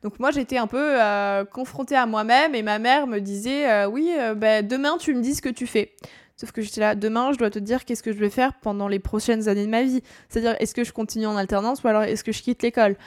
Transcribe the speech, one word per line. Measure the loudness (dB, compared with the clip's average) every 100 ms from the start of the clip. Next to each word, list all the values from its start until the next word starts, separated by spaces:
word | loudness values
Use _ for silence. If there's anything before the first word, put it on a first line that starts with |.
Donc | -12 -2
moi, | 0
j'étais | 0 0 -2
un | 0
peu, | 0 2 4
euh, | 2 2 0 -2
confrontée | -4 -8 -10 -8 0 0
à | 2
moi-même | 0 4 4 4
et | 0
ma | -2 0
mère | 2 2 2
me | -4
disait, | -4 -6 -4 0 2
euh, « | 2 2
Oui, | 0 0 0
euh, | -2
bah, | 0 2 2
demain, | 2 0 0 0
tu | 0
me | 0
dis | 0
ce | -2
que | -4
tu | -6 -2
fais. » | -2 -2 _ -20 -20 _ -18
Sauf | -12
que | -8
j'étais | -8 -2
là, « | 0 0
Demain, | 0 0 0
je | 0
dois | 0
te | -2
dire | -2 -2
qu'est-ce | -2 -4
que | -4
je | -2
vais | 0
faire | 2 0
pendant | 0 -6 -4 -2
les | -4
prochaines | -2 -2 0 0 2
années | 0 0
de |
ma | 0
vie. » | 2 0 -4 -14 _
C'est-à-dire, | -2 0 0
est-ce | -2
que | -2
je | -4
continue | -4 -6 -4 -2
en | -2
alternance | 0 0 0 0
ou | 2
alors | 2
est-ce | 2 -2
que | -4
je | -4
quitte | -4 -2
l'école ? | 0 4 2 2